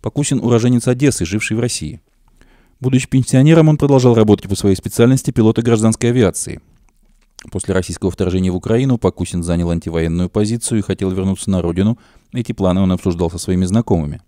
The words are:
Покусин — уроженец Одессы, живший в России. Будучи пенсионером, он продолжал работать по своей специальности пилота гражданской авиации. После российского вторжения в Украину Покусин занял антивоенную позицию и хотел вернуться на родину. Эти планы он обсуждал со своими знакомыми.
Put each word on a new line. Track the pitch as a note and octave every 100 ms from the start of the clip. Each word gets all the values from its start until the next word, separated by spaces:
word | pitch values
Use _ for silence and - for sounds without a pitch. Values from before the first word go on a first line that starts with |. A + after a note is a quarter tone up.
Покусин — | - - C#3+ C3
уроженец | A#2 A#2 B2 B2 B2
Одессы, | B2 C#3+ B2 E2
живший | G#2 - A2
в |
России. | A#2+ - D2+ D2+ _ _ _ _ _ _ _ _
Будучи | B2+ C3 -
пенсионером, | C#3 B2 C3+ C#3+ E3 D#3
он | D3+
продолжал | C#3+ C3+ B2
работать | A2+ G#2+ G2+ -
по | G2
своей | G2+
специальности | F#2+ - - A#2+ C3 -
пилота | B2 A2 A2+
гражданской | A#2+ A#2 A2+ A2 A2+
авиации. | B2 G2+ - - B1+ _ _ _ _ _ _ _ - -
После | F#2+ F#2
российского | F#2 F2+ E2+ G2
вторжения | F2 F#2 F#2 F#2
в | F2+
Украину | - A#2 C3+ A#2+
Покусин | F#2+ - - F2+
занял | E2 F2 E2+
антивоенную | E2+ E2+ E2 E2 E2+ F2+
позицию | - G#2 A#2 - A2+
и |
хотел | G2+ F#2+ F#2+
вернуться | F#2 F#2+ F#2+ -
на | F#2
родину. | E2+ E2+ G2+ A#2+ _ _ _
Эти | B2 A#2
планы | A2 F#2+ F#2
он | F#2+
обсуждал | F2+ G2 E2+ E2+
со | E2+
своими | - F2+
знакомыми. | F#2 G#2 A#2 F#2 D2+ D#2